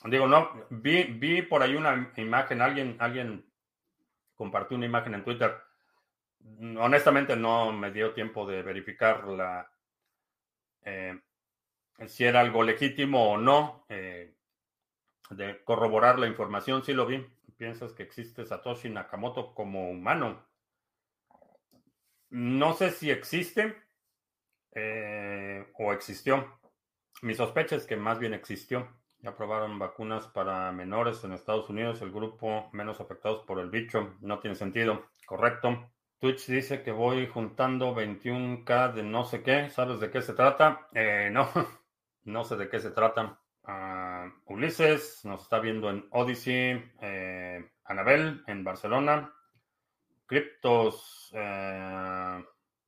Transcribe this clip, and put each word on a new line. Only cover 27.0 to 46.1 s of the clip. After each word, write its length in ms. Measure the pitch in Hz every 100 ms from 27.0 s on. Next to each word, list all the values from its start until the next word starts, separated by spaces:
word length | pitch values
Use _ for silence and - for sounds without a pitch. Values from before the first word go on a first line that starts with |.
| _ -
Mi 100 | 117
sospecha 420 | 110 117 160 156
es 120 | 143 -
que 100 | 107
más 220 | 107 117
bien 160 | 117
existió. 520 | 104 - 101 - 123 123 _ _ _
Ya 140 | -
probaron 440 | - 104 107 107 104
vacunas 480 | 95 - 110 110 -
para 440 | 104 95 92 92
menores 520 | 90 92 107 117 -
en 80 | 98
Estados 380 | 92 - 110 110
Unidos, 320 | 104 117 117
el 100 | 95
grupo 560 | 104 110 - 110 107 -
menos 280 | 104 107 107
afectados 440 | - 92 107 110 -
por 140 | 92
el 100 | 90
bicho. 460 | 110 113 110 101 95
No 200 | 101 104
tiene 160 | 107 92
sentido. 500 | 98 113 113 101 - _
Correcto. 640 | - - 117 120 123 117 - _ _ _
Twitch 280 | 131 131 -
dice 360 | 131 131 135
que 100 | -
voy 340 | 110 120 127 123
juntando 680 | 120 110 - 131 127 127
veintiún 720 | 113 107 98 123 123 123 123
K 240 | 117 123 127
de 140 | 113
no 220 | 104 113
sé 180 | 120 117
qué. 260 | 131 139 143
¿Sabes 320 | - 127 113
de 100 | 107
qué 120 | 131
se 120 | 120
trata? 540 | 113 131 135 156 - -
Eh, 380 | 117 110 104 101
no. 160 | 117 135
<laughs> 280 | 175 117 - _ _ _ _
No 200 | 107 110
sé 120 | 117 110
de 140 | 98
qué 100 | 113
se 100 | 107
trata. 480 | 110 110 - 110 - _ _
Ah, 680 | - 98 95 92 92 90 90 - -
Ulises 800 | 101 156 160 156 151 - - 104
nos 160 | 92
está 160 | - 110
viendo 320 | 113 110 104
en 160 | 101 -